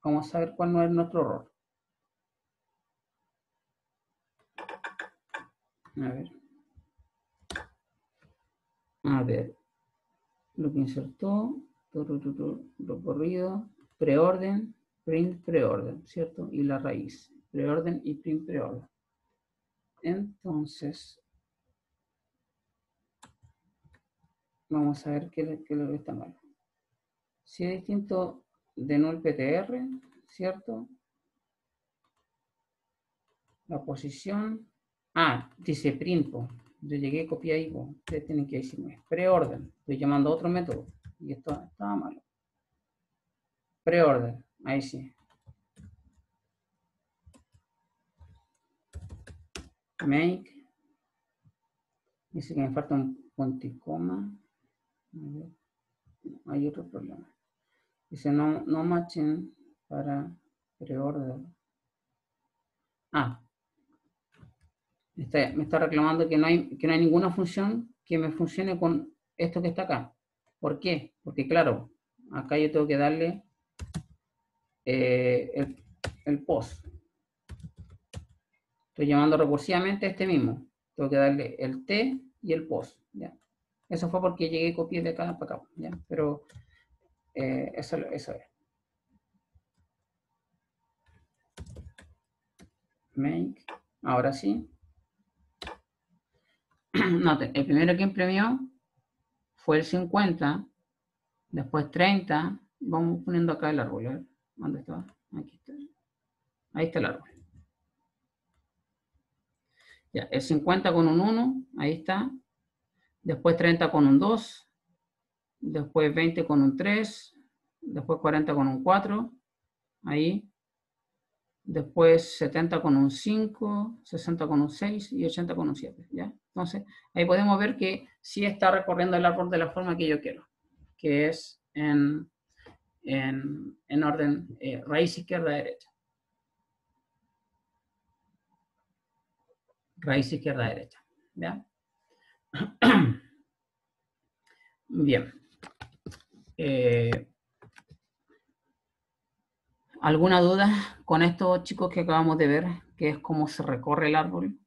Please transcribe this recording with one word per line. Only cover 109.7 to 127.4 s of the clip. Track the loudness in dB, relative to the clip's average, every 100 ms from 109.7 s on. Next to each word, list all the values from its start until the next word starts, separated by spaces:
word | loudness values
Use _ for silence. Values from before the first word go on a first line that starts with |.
| _ _ -20 _
Ya, | -8 -4
el | -4
cincuenta | 0 0 2 2 4
con | 4 6
un | 4
uno, | 4 2 0 -2 -8 -4
ahí | -2
está. | -2 -2 -2 -2 -8 _ _ _ _ _ _ _ _
Después | -6 2 4 4
treinta | 4 4 4
con | 6 8
un | 8
dos. | 6 2 -2 -18 _ _ _ _ _ _ _ _ _ _
Después | -6 -6 0 2 4
veinte | 4 2 2 2
con | 6
un | 6 4
tres. | 0 2 0 -8 -20 _ _ _ _ _
Después | -8 -8 -2 0
cuarenta | 2 2 2
con | 2 2
un | 2
cuatro. | 4 2 2 -4 -6 -10 _ _ _ _ _ _
Ahí. | -4 0 0 -2 -8 _ _ _ _ _ _ _ _ _ _ _
Después | -6 -6 -2 6 8 8 4 -2
setenta | 0 2 0 2
con | 4 6
un | 6
cinco, | 2 0 0 0 -2 -2 -2 -4 -8
sesenta | -10 -8 -4 -2 2
con | 2
un | 2
seis | 0 -4 -4 -6
y | -4 -2
ochenta | -2 -4
con | -2 -2
un |
siete, | -4 -8 -14 -12
¿ya? | -10 -10 -12 _
Entonces, | -6 -6 -6 -10 -20 _
ahí | 0 4
podemos | 4